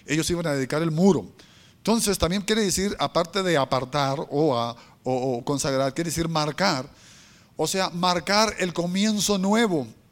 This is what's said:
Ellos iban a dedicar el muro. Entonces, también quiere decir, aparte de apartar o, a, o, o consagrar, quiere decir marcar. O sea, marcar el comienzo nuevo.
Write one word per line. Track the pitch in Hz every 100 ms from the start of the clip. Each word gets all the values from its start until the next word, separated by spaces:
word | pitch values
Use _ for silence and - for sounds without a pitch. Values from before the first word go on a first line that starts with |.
| -
Ellos | 156 151
iban | 175 165
a |
dedicar | 139 131 147
el | 165
muro. | 156 196 143 90 - - - - -
Entonces, | - 226 202 185
también | 160 202
quiere | 190 220
decir, | 202 180 202 -
aparte | 143 165 175 196
de | 185 156
apartar | 131 131 127 147 135 139 -
o, | 143 156 120
a, | 117 117 - -
o, | 127 127 131 120
o |
consagrar, | 127 139 151 131 135
quiere | 139 170
decir | 160 165
marcar. | 160 151 139 196 139 127 - - - - - - -
O | 160
sea, | 190 185
marcar | 175 180 175 170 202 220 -
el | 185
comienzo | 165 175 190 214 208 170 196
nuevo. | 196 220 226 160 113 - _